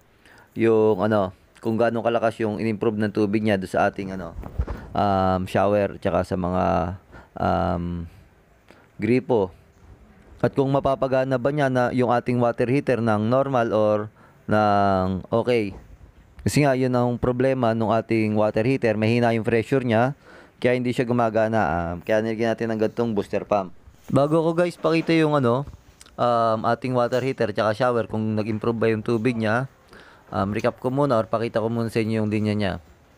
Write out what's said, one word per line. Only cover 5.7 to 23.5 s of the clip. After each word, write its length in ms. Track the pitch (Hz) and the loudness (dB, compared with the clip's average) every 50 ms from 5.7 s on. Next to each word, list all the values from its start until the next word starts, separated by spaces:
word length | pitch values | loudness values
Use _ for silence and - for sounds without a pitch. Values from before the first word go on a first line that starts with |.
| 104 104 98 95 - - | 2 2 0 -2 -4 -6
tsaka 240 | - 98 85 90 92 | -4 -2 0 0 0
sa 160 | - 98 92 | -2 -4 -4
mga, 260 | 90 87 92 92 92 90 87 87 85 90 98 - - - - - - _ - | -2 -2 0 0 0 2 0 0 -2 -4 -6 -10 -14 -20 -20 -20 -20 _ -8
um, 720 | - 90 92 90 87 90 90 90 87 87 87 87 85 85 85 - - - - _ _ _ _ _ _ _ _ - _ _ _ _ | -4 -2 0 0 0 0 -2 -2 -4 -4 -6 -8 -8 -10 -12 -16 -20 -20 -20 _ _ _ _ _ _ _ _ -20 _ _ _ _
gripo. 560 | - 104 107 123 127 - - 123 107 95 92 - - - _ _ _ - - - - - - - - - - - - | -4 -2 0 0 0 0 0 0 0 0 -2 -4 -14 -20 _ _ _ -20 -20 -20 -20 -20 -20 -20 -20 -20 -20 -10 -4
At 160 | - 120 - | -4 -2 0
kung 160 | 139 135 135 | 0 0 2
mapapagana 640 | 139 139 - 139 135 - 135 131 131 131 131 135 131 | 2 2 2 2 0 0 0 0 2 0 0 0 0
ba 160 | 123 120 143 | 0 0 0
niya 160 | 147 151 139 | 0 0 0
na 240 | 131 127 127 123 117 | 2 2 2 2 2
yung 240 | - 127 123 113 120 | 2 0 2 2 2
ating 240 | 120 - - 123 123 | 0 0 0 0 2
water 320 | 120 117 117 - 123 113 | 2 2 2 0 0 0
heater 320 | 131 143 143 - 123 110 117 | 0 0 2 0 0 0 2
ng 240 | 113 107 104 107 | 2 2 2 2
normal 400 | 113 127 135 139 139 135 120 117 113 95 | 2 2 2 2 2 0 0 0 2 2
or 220 | 107 107 107 107 104 107 110 - - - - - _ - | 2 2 2 2 0 -2 -6 -12 -18 -20 -20 -20 _ -4
ng 800 | - 107 107 107 104 101 101 101 98 95 92 92 92 95 90 - | 0 2 2 4 4 4 4 4 4 2 2 2 0 -2 -4 -4
okay. 480 | - 117 117 107 123 123 117 107 98 95 - - - - - - - - - - - - - - | -2 -2 0 0 2 0 0 0 -2 -8 -12 -18 -20 -20 -20 -20 -20 -20 -20 -20 -20 -12 -6 -4
Kasi 160 | 104 - 139 147 | 0 2 2 4
nga, 160 | 139 131 127 | 4 2 2
yun 160 | 131 127 123 | 0 0 2
ang 240 | 123 120 123 120 110 | 2 2 0 0 0
problema 560 | - 123 123 123 127 135 131 131 120 113 113 | 0 -2 0 2 2 0 2 2 2 0 2
nung 160 | 113 110 101 | 2 2 2
ating 480 | 113 113 110 - 113 110 110 107 107 104 | 0 0 0 0 0 0 2 2 2 2
water 240 | 107 107 - 107 107 | 0 0 0 0 0
heater. 320 | 127 135 127 123 113 104 | 0 0 0 0 0 0
Mahina 400 | 107 110 110 120 123 120 117 117 | 2 2 2 2 2 2 2 0
yung 80 | 113 104 | 0 0
pressure 400 | 117 113 113 107 - 139 135 123 | 0 0 0 0 0 0 0 0
niya. 320 | 123 110 113 123 135 151 - - - - - - - _ - - | 2 2 2 2 0 -2 -6 -14 -20 -20 -20 -20 -20 _ -2 0
Kaya 160 | 123 123 127 | 0 0 0
hindi 160 | 123 123 120 | 0 -2 -2
siya 80 | - 127 | -2 -2
gumagana. 880 | 117 123 120 117 113 107 110 110 110 113 110 98 71 85 85 85 85 | 0 0 0 0 0 2 2 0 2 2 0 0 0 0 -2 -2 -4
Um, 40 | 87 87 - | -6 -6 -4
kaya 160 | - 110 110 110 | 0 0 0 0
nilagyan 320 | 113 113 107 117 113 110 | 0 -2 -2 -2 -2 -2
natin 160 | - 117 113 | -2 -4 -4
ng 80 | 113 107 110 | -2 -2 -2
ganitong 240 | 104 - - 120 117 | -2 -2 -2 -2 -2
booster 320 | 107 101 95 - - 98 92 | -2 -2 -4 -2 -4 -4 -2
pump. 320 | - | -2